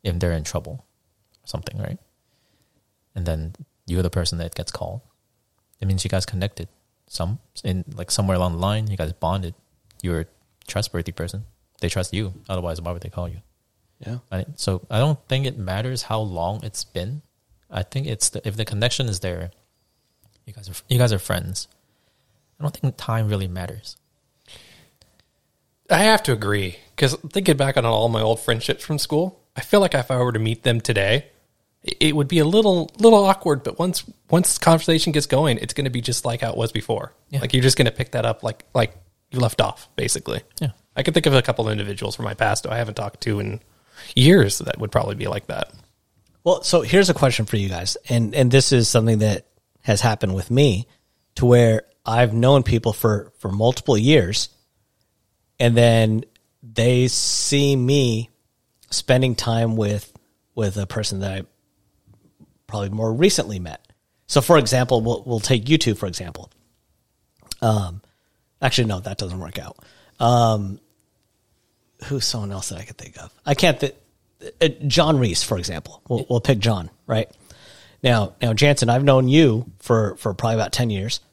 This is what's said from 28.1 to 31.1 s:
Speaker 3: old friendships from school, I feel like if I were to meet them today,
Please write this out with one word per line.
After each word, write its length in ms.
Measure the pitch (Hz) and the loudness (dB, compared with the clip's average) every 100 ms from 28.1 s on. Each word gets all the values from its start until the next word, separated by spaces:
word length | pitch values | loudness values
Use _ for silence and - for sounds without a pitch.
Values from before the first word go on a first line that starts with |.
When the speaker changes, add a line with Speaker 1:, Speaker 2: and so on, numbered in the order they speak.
| 113 | 0
Speaker 3:
old 200 | 110 113 | 0 0
friendships 420 | - 117 - - | 0 -2 -2 -6
from 160 | - 151 | -4 -6
school, 400 | - 151 185 - _ - | -2 -2 -2 -6 _ -16
I 60 | |
feel 180 | - 208 | 2 4
like 140 | 190 139 | 4 0
if 160 | 120 | -2
I 60 | 127 | -2
were 160 | 127 | 0
to 60 | 113 | 0
meet 240 | 110 113 | -2 -2
them 180 | 127 117 | 0 0
today, 460 | - 107 98 | 0 0 2